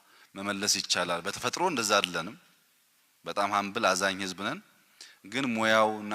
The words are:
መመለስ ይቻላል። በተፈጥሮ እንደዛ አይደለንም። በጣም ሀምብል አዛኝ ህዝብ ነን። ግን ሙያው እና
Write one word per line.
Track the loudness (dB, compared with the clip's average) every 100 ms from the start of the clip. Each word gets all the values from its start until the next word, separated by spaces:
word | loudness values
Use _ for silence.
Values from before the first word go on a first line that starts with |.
| _ -20 -20
መመለስ | -8 -6 -2 0
ይቻላል። | 0 0 0 0 -2
በተፈጥሮ | -4 -4 -4 0
እንደዛ | 0 0 2
አይደለንም። | 4 2 -2 -6 -10 _ _ _ _ _ _ _ _
በጣም | -8 -2 0
ሀምብል | 0 -2 0
አዛኝ | 2 2 0 -2
ህዝብ | -6 -6
ነን። | -6 -8 -12 _ _ -20 -20 -20
ግን | -8 -4 -2
ሙያው | 0 4 6 6 2
እና | -4